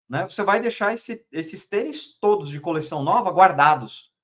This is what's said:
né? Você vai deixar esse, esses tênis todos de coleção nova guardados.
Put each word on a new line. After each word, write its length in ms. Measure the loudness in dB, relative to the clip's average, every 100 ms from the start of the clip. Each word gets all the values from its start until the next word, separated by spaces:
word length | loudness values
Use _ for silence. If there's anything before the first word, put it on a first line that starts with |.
| -8
né? 140 | -6
Você 200 | -6 -4
vai 160 | 0 0
deixar 340 | 0 -2 -2
esse, 320 | -4 -8 -14 _
esses 340 | -10 -8 -10 -6
tênis 520 | -4 -4 -6 -14 _
todos 300 | 0 0 -2
de 100 | -8
coleção 440 | -6 -4 -4 -4
nova 260 | 0 0 2
guardados. 840 | 6 6 6 4 4 -2 -16 -20 _